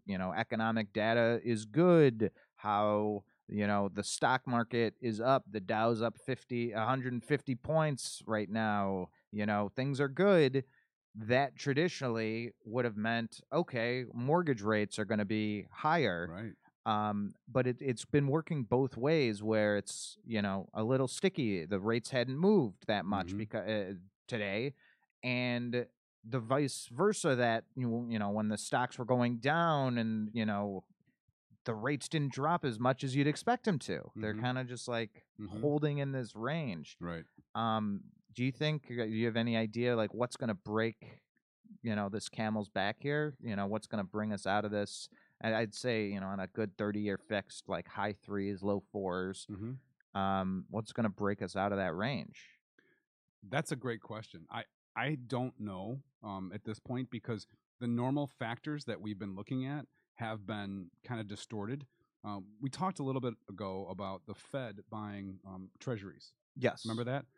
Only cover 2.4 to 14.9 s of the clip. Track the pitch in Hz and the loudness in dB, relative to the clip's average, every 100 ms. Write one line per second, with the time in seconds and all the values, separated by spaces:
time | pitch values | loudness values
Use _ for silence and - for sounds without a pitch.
2.4 | _ - 107 104 107 104 107 104 - _ | _ -8 0 4 4 4 2 -2 -6 _
3.4 | - 104 104 101 101 90 - - 127 127 | -6 -2 2 2 2 -2 -4 0 2 2
4.4 | - 120 113 120 113 - 120 107 120 135 | 2 0 2 2 0 0 -4 0 4 4
5.4 | - 107 95 110 117 113 113 - - 123 | 2 -4 0 2 4 4 0 -2 -6 -6
6.4 | - 123 120 107 110 131 127 123 - 143 | -4 -4 -2 0 0 0 0 -4 0 0
7.4 | - 123 - 160 156 131 - - - 110 | 0 -4 0 2 2 0 -6 -8 -2 0
8.4 | 98 110 110 104 98 95 90 _ _ 104 | 0 0 2 2 2 0 -4 _ _ -2
9.4 | 104 104 101 - 135 131 143 135 202 180 | 0 2 0 -2 -2 0 0 4 6 8
10.4 | 135 135 - _ _ _ _ 107 107 127 | 8 4 -2 _ _ _ _ -8 2 2
11.4 | 139 139 143 135 175 - 131 113 110 113 | 2 -2 0 2 2 0 -2 0 0 -2
12.4 | 117 - 107 120 120 104 110 117 113 - | -6 -10 -4 0 0 0 0 0 -2 -8
13.4 | - 151 175 123 117 127 120 120 127 170 | -2 0 0 0 0 0 -4 -2 2 4
14.4 | 170 117 104 107 104 | 4 2 2 2 2